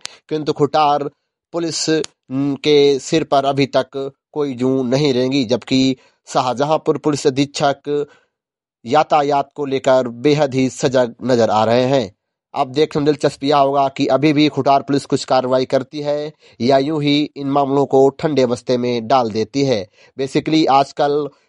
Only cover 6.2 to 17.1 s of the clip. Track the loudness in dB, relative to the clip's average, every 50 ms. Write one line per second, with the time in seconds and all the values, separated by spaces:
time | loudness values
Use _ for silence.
6.2 | _ -4 -2 -2 0 0 -2 -2 0 0 0 0 0 -2 -4 -2 -2 -2 -2 0
7.2 | 0 0 0 0 -2 -2 -2 -2 -2 -2 -2 -4 _ -6 -6 -4 -6 -8 _ _
8.2 | _ _ _ _ _ _ _ _ _ _ _ _ -6 0 0 2 2 2 2 0
9.2 | 2 2 0 -2 -2 -4 _ -8 -6 -4 -4 -2 2 2 2 2 2 -2 -4 -2
10.2 | 0 2 2 2 2 0 0 0 0 -2 -2 -2 -2 0 2 2 0 0 -4 -6
11.2 | -2 0 2 2 2 2 2 2 2 2 2 2 2 2 0 0 0 -4 -8 _
12.2 | _ _ _ _ _ _ -6 -4 -4 -2 -2 -2 -2 0 0 0 0 0 0 0
13.2 | -2 -2 -2 -2 -2 0 2 2 2 2 2 0 0 -2 -2 -2 0 0 2 2
14.2 | 2 2 2 2 2 2 0 0 2 2 2 2 0 -2 -2 -4 -2 -2 -4 -4
15.2 | -2 0 0 0 0 0 0 0 0 0 -2 -2 -2 -4 -10 -8 -6 -4 -4 -4
16.2 | -6 -10 -12 _ _ _ _ -4 0 2 2 2 2 0 -2 -2 0 0